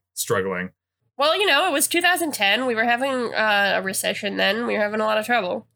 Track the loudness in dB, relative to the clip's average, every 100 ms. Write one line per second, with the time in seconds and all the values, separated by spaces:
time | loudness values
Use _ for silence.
0 | _ -8 -2 0 0 -4 -6 -12 _ _
1 | _ 0 0 2 2 2 2 0 0 2
2 | 2 2 -2 0 2 2 0 0 0 0
3 | 0 -2 -2 0 2 2 2 0 -2 -2
4 | -4 -4 -4 0 0 0 -2 -2 -2 0
5 | 0 0 0 0 0 -6 -8